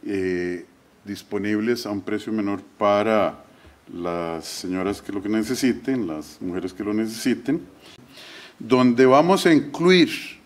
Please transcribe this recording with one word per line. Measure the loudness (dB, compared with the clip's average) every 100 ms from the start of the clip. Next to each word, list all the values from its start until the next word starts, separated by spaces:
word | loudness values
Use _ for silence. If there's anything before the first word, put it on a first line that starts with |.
| -6
eh, | -4 -2 -2 -4 -8 -12 _ _ _
disponibles | -14 -14 -8 -6 -2 -2 -2 -4
a | -4
un | -8
precio | -6 -8 -4
menor | -4 -4 -6
para | -10 _ 2 2 2 2 0 -4 -20 _ -20 _ -18
las | -10 -6 -6 -6 -8 -10
señoras | -12 -6 -4 -4 -6
que | -8
lo | -10
que | -4
necesiten, | -2 -2 -2 0 -2 -4 -4 -4
las | -8 -12 -12
mujeres | -8 -6 -8
que | -8
lo | -4
necesiten, | -4 -4 -4 -2 -2 -2 -4 -4 -20 -20 -20 -20 -20 -20 -20 -20 _
donde | 0 4 4 6
vamos | 8 8 6 4
a | 6
incluir | 4 2 0 4 6 4 0 -12 -18